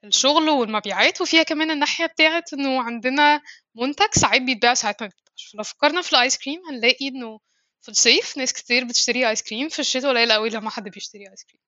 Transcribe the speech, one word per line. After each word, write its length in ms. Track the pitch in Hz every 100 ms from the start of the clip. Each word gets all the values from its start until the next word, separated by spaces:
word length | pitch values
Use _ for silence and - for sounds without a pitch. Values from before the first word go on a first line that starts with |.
الشغل 440 | 208 - 262 302 311
والمبيعات، 720 | 285 220 214 202 190 254 -
وفيها 220 | 349 320
كمان 280 | 320 311 320
الناحية 360 | 302 285 - 330
بتاعة 380 | - 311 339 330
إنه 300 | 277 277 262
عندنا 580 | 233 233 247 277 294 294 294 - _
منتج 320 | 226 254 294 427
ساعات 300 | - 311 269
بيتباع، 320 | 254 240 240
ساعات 280 | 247 220 202
ما 40 | 208
بيتباعش. 420 | _ _ - -
فلو 100 | 208
فكرنا 400 | 208 - 294 330
في 100 | 339
الآيس 260 | 277 247 -
كريم، 220 | - 320 349
هنلاقي 380 | 262 226 233 277
إنه 300 | 262 233 220 _ _ _ _
في 60 | -
الصيف 480 | 208 233 285 - -
ناس 160 | 254
كتير 320 | - - 240
بتشتري 440 | 247 240 - 240 247
آيس 140 | 214
كريم، 260 | - 220 302
في 100 | -
الشتاء 320 | 285 254 277
قليل 220 | 247 233
قوي 180 | 214 226
لما 200 | 220 214
حد 180 | - 202
بيشتري 420 | 190 - 202 202
آيس 140 | -
كريم. 160 | - _